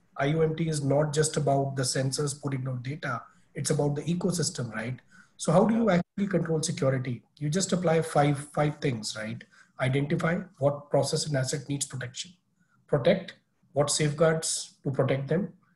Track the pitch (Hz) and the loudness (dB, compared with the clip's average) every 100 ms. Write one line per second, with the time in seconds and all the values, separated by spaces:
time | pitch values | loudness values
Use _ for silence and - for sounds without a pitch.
0 | _ - 143 160 156 156 165 147 135 139 | _ -2 0 2 2 2 0 0 2 2
1 | 151 151 147 - 139 139 135 131 127 139 | 2 2 0 2 2 2 0 -2 -2 0
2 | 135 131 147 - 143 131 131 127 120 151 | -2 -2 -4 -4 -4 -4 -4 -6 -8 -8
3 | 143 117 - _ _ - 135 143 143 143 | -6 -8 -10 _ _ -6 -2 0 0 -2
4 | 147 175 180 - 147 - 117 110 117 127 | -2 0 0 0 -2 -4 -6 -6 -8 -8
5 | _ - - - - 165 214 226 220 175 | _ -20 -20 -6 4 4 6 4 4 2
6 | - - 202 175 156 160 156 143 135 131 | 0 -4 0 0 0 -2 -2 0 0 0
7 | 127 117 _ - 147 175 190 180 180 165 | -2 -6 _ -6 -2 -2 0 0 2 2
8 | 160 156 147 143 - - 151 147 147 110 | 2 2 4 2 -4 -2 -2 0 -2 -2
9 | 107 110 110 117 - - _ - 131 139 | -6 -8 -8 -10 -14 -20 _ -4 0 0
10 | 143 160 165 185 - - 143 143 - 143 | 0 0 0 -2 -4 -2 0 0 0 0
11 | 131 151 156 139 127 147 - 139 - 131 | 2 -2 -2 -2 -2 -4 -4 -6 -6 -8
12 | 123 - - - _ _ _ _ - 143 | -10 -10 -14 -16 _ _ _ _ -2 2
13 | 165 170 - - _ _ _ 135 147 - | 4 2 -2 -18 _ _ _ 0 0 2
14 | 151 143 165 160 - - - _ 143 131 | 0 4 2 2 -2 -6 -8 _ -6 0
15 | 131 135 139 165 226 - _ | 0 0 0 -2 -2 -10 _